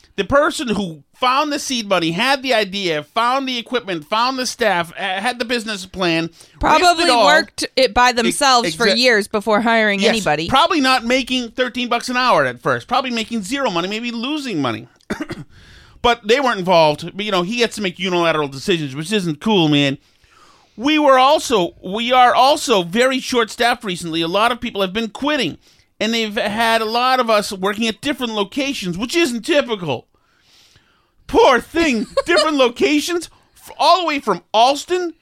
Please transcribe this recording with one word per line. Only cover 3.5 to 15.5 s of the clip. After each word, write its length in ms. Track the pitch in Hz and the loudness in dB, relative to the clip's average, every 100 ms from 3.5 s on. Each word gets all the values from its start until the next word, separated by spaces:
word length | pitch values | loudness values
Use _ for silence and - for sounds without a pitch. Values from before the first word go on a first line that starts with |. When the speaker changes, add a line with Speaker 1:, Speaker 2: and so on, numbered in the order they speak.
| 240 | -6
Speaker 1:
equipment, 460 | - 247 185 170 | -4 -6 -4 -8
found 320 | 151 220 247 262 | -4 -2 -2 -2
the 80 | 233 | -6
staff, 460 | - 220 175 170 | -2 0 0 -2
uh, 280 | 165 196 190 | -6 -6 -4
had 180 | 226 240 | -4 -4
the 60 | |
business 420 | 233 240 214 202 185 | -4 -4 -4 -8 -10
plan, 440 | 180 180 165 160 - - - | -4 -2 0 -2 -8 -20 -2
Speaker 2:
Probably 260 | - 311 349 | 2 4 4
Speaker 1:
risked 140 | 330 | 4
it 100 | 339 | 4
all. 160 | 240 202 | 4 4
Speaker 2:
worked 380 | - 220 - - - | 4 2 -6 -4 0
it 180 | 262 | 2
by 140 | 208 247 | 4 2
Speaker 1:
Ex-, 60 | 240 | 2
Speaker 2:
themselves 580 | 240 - 285 247 190 | 0 0 2 2 2
for 120 | 156 226 | 0 0
Speaker 1:
exa- 100 | 220 | 2
Speaker 2:
years 320 | 254 220 208 | 2 2 0
before 320 | 220 214 208 | -4 0 0
hiring 400 | 226 226 214 202 | 2 2 2 2
Speaker 1:
Yes, 80 | 202 | 0
Speaker 2:
anybody. 380 | 226 175 151 165 | 0 0 -2 0
Speaker 1:
probably 320 | 262 330 339 | 2 2 2
not 240 | 262 262 | 2 2
making 460 | 233 262 254 254 233 | 0 -2 -2 -4 -4
thirteen 360 | - 254 247 240 | -4 -4 -4 -4
bucks 200 | 233 233 | -4 -2
an 80 | 247 | -2
hour 280 | 254 180 | 2 2
at 160 | 131 123 | 2 -2
first. 280 | 156 123 - | -2 -4 -2
Probably 220 | 262 262 | -2 -2
making 320 | 233 220 233 | -4 -4 -6
zero 280 | 185 277 262 | -6 -4 -2
money, 160 | 170 180 | -2 -4
maybe 240 | 214 240 | -4 -6
losing 500 | 233 247 302 269 170 | -6 -6 -6 -6 -4
money. 280 | 131 110 127 _ - | -2 -4 -10 _ -10
<clears throat> 80 | - - - 143 | -10 -10 -12 -16